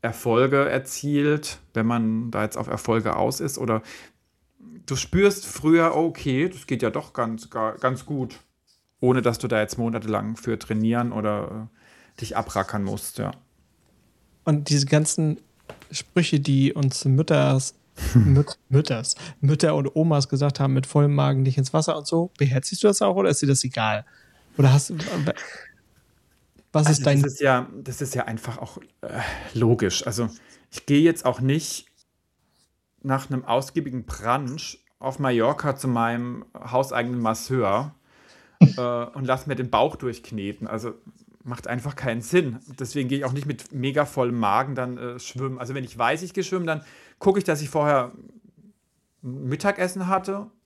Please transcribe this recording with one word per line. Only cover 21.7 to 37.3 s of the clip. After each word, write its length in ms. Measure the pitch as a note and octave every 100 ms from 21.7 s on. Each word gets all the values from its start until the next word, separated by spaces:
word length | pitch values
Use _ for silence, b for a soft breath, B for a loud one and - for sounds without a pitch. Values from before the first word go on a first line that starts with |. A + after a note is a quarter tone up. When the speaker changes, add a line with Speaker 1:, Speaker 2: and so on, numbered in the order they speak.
Speaker 2:
Wasser" 240 | D#3+ D#3 D#3
und 100 | C#3+
so, 240 | E3 F3 -
beherzigst 460 | C#3+ C3 - F3+
du 40 | G#3
das 140 | G3
auch 140 | G3+ F#3
oder 140 | F#3+
ist 120 | C#3+
dir 60 | C#3
das 160 | C3+
egal? 420 | B2+ B2 A2 G#2+ - b b b b -
Oder 160 | C3+
hast 160 | C#3 -
du, 40 | D#3+ E3 E3+ C#3+ - B B B B _ _ _ _ _ _ _ _ _
was 180 | D3+ D3+
ist 0 |
Speaker 1:
Also 140 | C#3+
Speaker 2:
dein 180 | C#3 C#3
Speaker 1:
das 120 | C#3+
ist 80 | -
ja, 260 | C#3 B2+ B2 G2
das 180 | C3 B2+
ist 140 | C3+ B2+
ja 100 | A2+
einfach 320 | A2 - A#2
auch, 200 | A2 - - _
äh, 180 | - - B B B
logisch. 520 | A#2 A#2 A#2 G2 - -
Also 240 | G#2+ A#2 B B B B
ich 140 | - -
gehe 160 | C#3+
jetzt 240 | E3 E3 B2+
auch 140 | A#2+
nicht 480 | C3 D3+ - - - _ _ _ _ _ _ _ _ _ _ _
nach 280 | C#3 C3+ C3+
einem 160 | C3 -
ausgiebigen 600 | A#2+ C3+ E3 C#3+ B2 -
Brunch 760 | - G#2+ C3 C3 D3 - - _ _
auf 200 | C3+ C3
Mallorca 560 | C#3 A#2+ A2+ C#3+ D3+ C#3
zu 120 | C3+
meinem 580 | A#2+ A#2 A#2+ B2 A#2 -
hauseigenen 680 | - A#2+ B2 C3 A#2+ A#2+ B2
Masseur, 720 | A2+